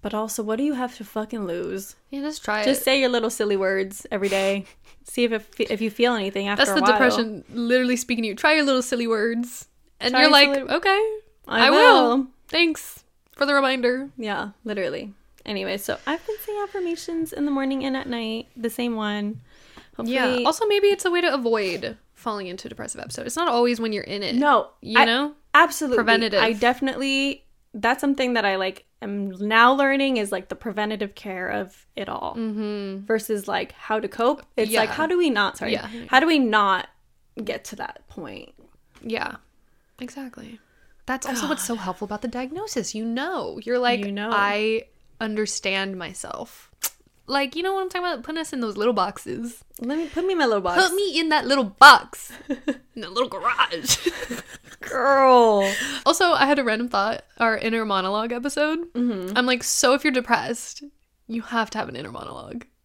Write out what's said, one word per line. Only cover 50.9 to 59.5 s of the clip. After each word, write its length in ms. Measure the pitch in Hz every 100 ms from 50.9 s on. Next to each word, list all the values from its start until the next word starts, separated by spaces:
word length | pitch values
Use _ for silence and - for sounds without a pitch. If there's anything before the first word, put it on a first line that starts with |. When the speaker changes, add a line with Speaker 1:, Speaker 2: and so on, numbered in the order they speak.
Speaker 2:
me 240 | 370 403 302
in 120 | 320
that 160 | 302 247
little 180 | 277
box. 640 | 214 - 285 254 - - - -
Speaker 1:
<laughs> 80 | - 277 - - _
Speaker 2:
In 60 | -
that 120 | 180
little 180 | 202 254
garage. 680 | 196 226 240 - 170 262 - 349 - - 240 -
<laughs> 340 | - - -
Speaker 1:
Girl. 920 | - - 262 269 269 247 233 208 196 202 262 277
Speaker 2:
Also, 280 | - - 359
I 120 | 320 269
had 120 | 285
a 60 |
random 240 | 240 220 240
thought. 360 | 208 202 226 _ _
Our 180 | 233 220
inner 280 | 226 226 220
monologue 440 | 196 185 208 226
episode. 600 | 240 269 294 302 320 339
Speaker 1:
Mm-hmm. 440 | 254 247 202 180 214
Speaker 2:
I'm 100 |
like, 160 | 247